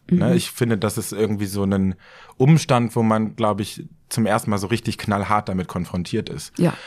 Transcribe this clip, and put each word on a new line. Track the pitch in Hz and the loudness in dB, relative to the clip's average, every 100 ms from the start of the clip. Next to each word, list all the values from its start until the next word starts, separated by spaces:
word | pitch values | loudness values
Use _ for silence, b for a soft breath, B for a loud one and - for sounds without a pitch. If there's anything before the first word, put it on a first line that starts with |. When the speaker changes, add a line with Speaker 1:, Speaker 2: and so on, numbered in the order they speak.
| - | 0
Speaker 1:
Ne? | 175 117 | 2 4
Speaker 2:
Mhm. | 175 | 2
Speaker 1:
Ich | - | 0
finde, | - 117 107 | -2 -2 0
das | 104 113 | -2 -2
ist | - | -6
irgendwie | 101 107 104 101 | -2 0 0 -2
so | 101 | -2
ein | 98 98 95 90 B B B B | 0 2 0 -2 B B B B
Umstand, | 135 160 - 127 117 120 | 6 6 4 2 2 0
wo | |
man, | 110 110 107 - | 2 2 0 0
glaub | 107 104 | 0 0
ich, | 104 - - - - | -4 -8 -16 -18 -6
zum | - 107 | -2 2
ersten | 113 - | 0 0
Mal | 101 | -2
so | 98 | -2
richtig | 113 - - | -2 -2 -4
knallhart | - 101 95 104 104 | -2 -2 0 0 0
damit | 92 87 | -4 -4
konfrontiert | 92 85 92 85 110 - | -6 -6 -6 -4 -4 -6
ist. | 147 - - | -10 -8 0
Speaker 2:
Ja. | 175 B | 0 B